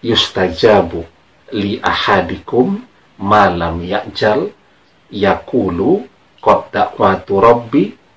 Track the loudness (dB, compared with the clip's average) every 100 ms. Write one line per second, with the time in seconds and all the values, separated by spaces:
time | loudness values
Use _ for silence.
0 | 0 -2 -2 -2 -4 2 4 4 2 -6
1 | -12 _ _ _ -10 -4 -4 -4 -4 -4
2 | 0 0 0 -8 -2 0 2 0 -8 _
3 | _ -10 0 4 4 0 -4 -4 -4 -6
4 | -6 -2 0 0 -2 -10 _ _ _ _
5 | _ -2 0 -2 -2 -2 -2 -2 0 0
6 | -2 _ _ _ 0 0 0 -2 -2 0
7 | 0 0 -2 2 4 4 2 0 0 -4
8 | _